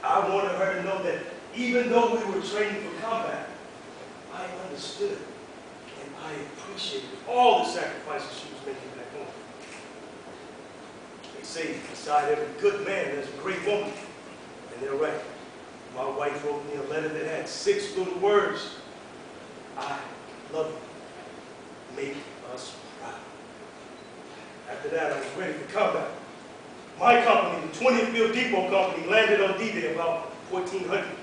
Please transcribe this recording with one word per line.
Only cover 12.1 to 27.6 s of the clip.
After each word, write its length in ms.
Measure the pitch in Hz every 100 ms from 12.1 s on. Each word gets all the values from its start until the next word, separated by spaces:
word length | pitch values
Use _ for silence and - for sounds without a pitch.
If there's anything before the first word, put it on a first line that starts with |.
| 147 226
every 300 | 226 - -
good 240 | 202 202
man, 200 | 196 190
there's 220 | - 214 202
a 100 | -
great 240 | 190 175
woman. 260 | 202 208 202 - - - - - - - -
And 80 | 117
they're 120 | 131
right. 260 | 139 151 - - - - - - - -
My 120 | 127 135
wife 380 | 139 147 143
wrote 180 | 147 147 147
me 80 |
a 80 | 143
letter 260 | 147 156 151
that 160 | 151
had 240 | - 160 -
six 480 | - 202 202 - 190
little 220 | 185 175
words. 560 | 202 202 - - - - - - - - - - - - -
I 220 | - - 139 135 - - - -
love 180 | 160 156
you. 1300 | - - - - - - - - - - - - 127
Make 140 | 139 139 - - -
us 220 | 127 - - - -
proud. 140 | - 104 - - - - 214 - - 175 - - - - - - -
After 200 | - -
that, 240 | - 156
I 40 | -
was 100 | - -
ready 160 | 156
for 200 | 156 -
combat. 360 | 208 202 - - - - - - - - - - -
My 240 | 247 240
company, 440 | 233 202 170 170